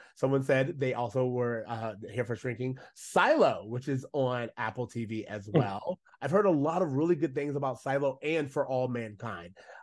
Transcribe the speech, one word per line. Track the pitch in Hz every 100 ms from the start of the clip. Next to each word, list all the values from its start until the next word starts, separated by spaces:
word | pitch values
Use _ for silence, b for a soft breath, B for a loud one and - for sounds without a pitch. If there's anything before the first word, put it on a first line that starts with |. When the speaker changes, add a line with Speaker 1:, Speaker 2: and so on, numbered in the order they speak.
| b
Speaker 1:
someone | - 135 139
said | 135 131 135 160
they | 131
also | 117 120 131 127
were, | 123 120 117 107
uh, | 113 110 101 110
here | 110
for | 120 113
Shrinking. | 127 117 127 131 B
Silo, | - - 185 208 311 170 98 101
which | 123 135
is | 135 -
on | 147 127 123 117 -
Apple | 113 117 120
T | 120
V | 110 110 104
as | 104 101
Speaker 2:
Hmm. | 151
Speaker 1:
well. | 104 98 - 190 b b
I've | 135
heard | 185 202
a |
lot | 156 143 170
of | 180
really | 135 165 170
good | 151
things | 135 147
about | 143 139 120
Silo | - 139 139 -
and | 151 160 143
For | 151 131
All | 131 127
Mankind. | 120 113 101 117 95 - - B B